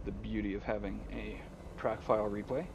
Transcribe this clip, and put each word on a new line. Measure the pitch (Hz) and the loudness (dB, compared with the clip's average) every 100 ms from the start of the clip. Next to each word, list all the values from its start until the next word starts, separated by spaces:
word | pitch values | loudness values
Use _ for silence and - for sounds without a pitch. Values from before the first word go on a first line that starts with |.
The | 107 | -4
beauty | 98 110 110 104 | -4 0 0 2
of | 98 | 0
having | - 107 101 104 - | 0 0 0 -4 -6
a | 113 107 - - - - - | -6 -6 -8 -10 -12 -12 -2
track | 120 110 | 0 0
file | - 110 104 | 6 6 6
replay. | 104 101 131 180 | 0 0 0 -2